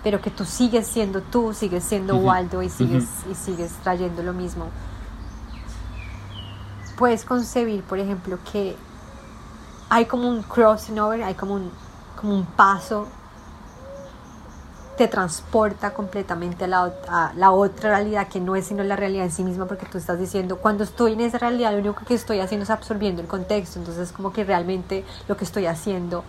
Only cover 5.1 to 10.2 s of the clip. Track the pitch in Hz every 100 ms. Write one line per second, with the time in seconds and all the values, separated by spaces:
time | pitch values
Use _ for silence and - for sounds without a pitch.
5.1 | - - - - - - - - - -
6.1 | - - - - - - - - - 247
7.1 | 226 - 247 233 247 233 208 180 190 196
8.1 | 196 180 180 - 208 196 - - - -
9.1 | - - - - - - - - 226 233
10.1 | 247